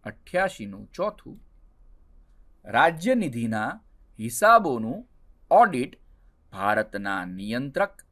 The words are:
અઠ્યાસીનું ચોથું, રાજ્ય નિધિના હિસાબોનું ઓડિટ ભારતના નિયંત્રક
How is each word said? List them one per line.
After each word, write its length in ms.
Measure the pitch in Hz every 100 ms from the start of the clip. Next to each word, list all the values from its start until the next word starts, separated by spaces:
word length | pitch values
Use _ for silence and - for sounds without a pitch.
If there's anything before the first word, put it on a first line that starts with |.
અઠ્યાસીનું 800 | 107 - - 175 190 - 104 98 104
ચોથું, 540 | - 202 202 - - - _ - _ - - - - _ - - _
રાજ્ય 500 | - 110 160 160 190
નિધિના 680 | 262 175 117 117 110 113 208 _ _ _ -
હિસાબોનું 880 | 113 - 208 233 175 120 110 175 - _ - - _
ઓડિટ 500 | 185 233 135 143 - _ - _ _ _
ભારતના 720 | 98 101 107 107 101 98 98
નિયંત્રક 800 | 90 92 101 117 143 156 202 - _